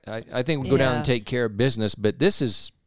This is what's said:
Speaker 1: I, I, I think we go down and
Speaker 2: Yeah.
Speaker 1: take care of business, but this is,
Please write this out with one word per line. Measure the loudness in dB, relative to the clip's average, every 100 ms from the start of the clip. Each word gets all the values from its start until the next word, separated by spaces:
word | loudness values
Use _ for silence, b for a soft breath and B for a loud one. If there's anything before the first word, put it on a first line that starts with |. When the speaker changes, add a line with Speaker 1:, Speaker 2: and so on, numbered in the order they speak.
| -10
Speaker 1:
I, | -10
I, | -6 -4
I |
think | -2 -2
we | 2
go | 2
down | 4 2
and | 0
Speaker 2:
Yeah. | 0
Speaker 1:
take | 0
care | -2
of | -2 2
business, | 0 2 -2 0
but | 0 2
this | 2 2
is, | -2 -4 -8 -14